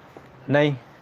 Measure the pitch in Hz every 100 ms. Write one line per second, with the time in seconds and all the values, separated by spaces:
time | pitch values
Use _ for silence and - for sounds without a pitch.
0 | - - - - - 143 147 131 - -